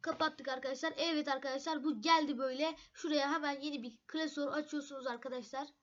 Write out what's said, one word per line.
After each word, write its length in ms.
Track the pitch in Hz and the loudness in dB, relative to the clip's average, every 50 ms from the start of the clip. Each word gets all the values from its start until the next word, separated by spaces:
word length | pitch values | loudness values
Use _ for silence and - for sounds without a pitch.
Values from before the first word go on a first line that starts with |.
Kapattık 460 | - 330 311 - 320 311 - - 247 277 | 0 -2 0 2 2 0 0 -2 -4 -4
arkadaşlar. 460 | 262 254 254 254 269 254 - 320 311 | -4 -2 -2 -2 -2 0 0 -2 2
Evet 320 | - 302 339 320 302 302 294 | 2 2 2 4 2 2 2
arkadaşlar, 560 | 269 262 269 277 262 277 285 330 320 294 254 | 0 0 0 -2 -2 -2 0 0 -2 0 0
bu 160 | 311 285 214 | 0 0 2
geldi 380 | 214 320 330 320 302 285 294 240 | 6 6 6 6 6 2 0 0
böyle. 380 | 269 262 254 262 302 320 311 - - - _ | 0 -2 2 2 2 0 0 -4 -14 -20 _
Şuraya 380 | - - 330 302 294 277 285 | -6 -2 2 2 4 4 4
hemen 280 | 302 330 294 285 285 269 | 2 2 0 0 -2 -2
yeni 220 | 277 302 294 269 | -4 -4 -4 -4
bir 140 | 226 247 220 - _ | -6 -8 -12 -14 _
klasör 460 | - - 311 320 302 294 294 285 277 | -6 -2 -2 -2 -2 -2 -2 -2 0
açıyorsunuz 540 | 277 302 294 - 302 294 277 285 285 269 247 | 0 -2 -2 -2 -4 -6 -6 -6 -10 -6 -4
arkadaşlar. 640 | 254 240 233 - 269 247 254 233 - - 262 294 294 - _ | -4 -4 -4 -6 -6 -6 -6 -8 -6 -8 -8 -8 -8 -12 _